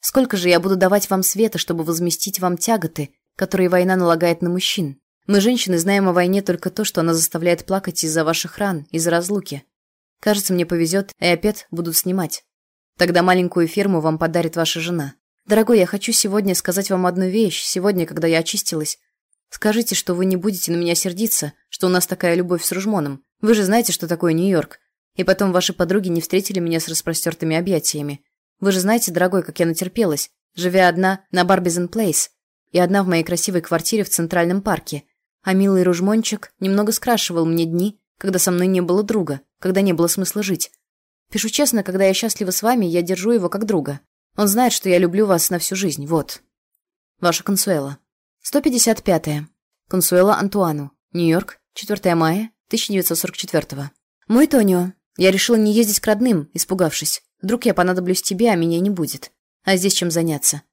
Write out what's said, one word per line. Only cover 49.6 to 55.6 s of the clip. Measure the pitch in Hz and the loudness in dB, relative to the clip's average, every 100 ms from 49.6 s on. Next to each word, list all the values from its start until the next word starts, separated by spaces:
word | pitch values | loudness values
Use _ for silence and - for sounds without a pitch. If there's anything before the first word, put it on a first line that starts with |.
| _ _ _ | _ _ _
Консуэла | 185 175 180 190 214 | -2 2 4 4 4
Антуану. | 196 202 175 151 143 _ _ | 0 0 -2 -2 -8 _ _
Нью-Йорк, | 175 165 165 - - _ | -2 2 2 0 -16 _
четвертое | - - 202 185 | -18 -6 -2 0
мая | 170 160 180 226 _ _ | 2 2 0 -4 _ _
тысяча | 226 - | -6 -2
девятьсот | 196 175 165 | -2 -2 -4
сорок | - - | -6 -8
четвертого. | - 165 - 139 143 _ _ _ _ | -4 -4 -4 -10 -12 _ _ _ _
Мой | 226 302 | 2 4
Тонио, | 277 208 180 180 - _ - | 4 4 2 0 -8 _ 0
я | 190 | 2
решила | 190 - | 2 2
не | 233 | 2